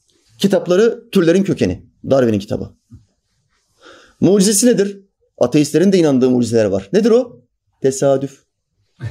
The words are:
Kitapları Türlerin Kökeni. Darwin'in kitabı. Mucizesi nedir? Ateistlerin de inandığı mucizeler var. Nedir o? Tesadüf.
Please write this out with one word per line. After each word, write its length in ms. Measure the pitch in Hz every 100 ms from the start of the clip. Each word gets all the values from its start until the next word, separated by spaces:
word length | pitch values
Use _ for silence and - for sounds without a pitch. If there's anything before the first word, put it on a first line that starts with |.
| _ _ _ _
Kitapları 720 | 196 185 170 180 226 233 -
Türlerin 320 | - 165 180
Kökeni. 460 | 196 147 101 87 - _ -
Darwin'in 280 | 135 123 104
kitabı. 380 | 101 107 - _ _ 107 _ _ _ _ _ _ _ _ - - _ _
Mucizesi 460 | 160 202 190 214 240
nedir? 380 | 190 202 - _ _ _ -
Ateistlerin 540 | 120 151 143 156 196
de 60 | 190
inandığı 320 | 156 135 127
mucizeler 340 | 127 117 117
var. 240 | 107 95 -
Nedir 180 | 190 233
o? 340 | 233 254 - _ _ _ _
Tesadüf. 680 | 135 131 139 135 135 - _ _ _ _ _ _ 120